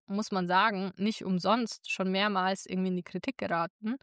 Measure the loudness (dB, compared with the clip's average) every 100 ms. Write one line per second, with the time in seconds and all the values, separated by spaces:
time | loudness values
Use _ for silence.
0 | -6 -4 -2 0 2 4 4 2 -4 -2
1 | -2 0 0 0 4 2 2 -6 -6 -2
2 | 0 2 2 2 0 -2 -4 -2 0 -2
3 | -4 -8 -6 -6 -2 0 -2 _ -6 -6